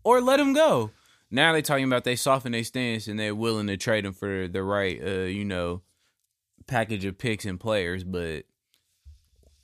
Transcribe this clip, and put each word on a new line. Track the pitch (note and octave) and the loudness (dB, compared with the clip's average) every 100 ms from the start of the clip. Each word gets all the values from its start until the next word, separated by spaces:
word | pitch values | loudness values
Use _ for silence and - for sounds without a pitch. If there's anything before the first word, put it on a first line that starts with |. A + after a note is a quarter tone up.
or | G#3+ B3 | 2 4
let | B3 C#4 | 6 4
him | C#4 | 4
go. | C#4 D#4 D3 G#2+ - _ _ _ | 6 6 4 0 -8 _ _ _
Now | B2+ E3 | 2 4
they | D#3+ | 4
talking | D3+ C#3 C3 | 2 0 2
about | B2 | 0
they | B2 B2 | 0 0
soften | C3+ C3+ A#2+ | 2 2 0
their | A#2 | -4
stance | A#2 B2+ B2 A2 A2 | -4 -4 -2 -4 -4
and | G#2+ | -4
they're | G#2+ | -4
willing | G#2 A2+ A2 G#2 | -2 0 0 0
to | G2 | -2
trade | - G#2+ G2 | 0 0 0
him | |
for | F#2 G2+ F#2+ F#2 | -4 -4 -4 -4
the | F2+ | -4
right, | F#2+ G2+ G2 B1+ | -2 0 0 -2
uh, | F2+ F#2+ | -4 -2
you | F#2 G2+ G2+ | -2 -2 -4
know, | F2+ F2 F2+ - _ _ _ _ _ _ _ - | -2 -2 -6 -10 _ _ _ _ _ _ _ -4
package | B2 G#2+ G#2+ G2 | -2 -2 -4 -6
of | F#2 | -6
picks | B2 G#2+ G#2+ | -4 -4 -6
and | F2+ | -8
players. | A2+ G#2+ F2 F#2 | -2 -2 -2 -4
But, | F2+ F2+ E2 D2+ - _ _ _ _ _ - - _ _ _ _ | -6 -6 -6 -8 -12 _ _ _ _ _ -20 -20 _ _ _ _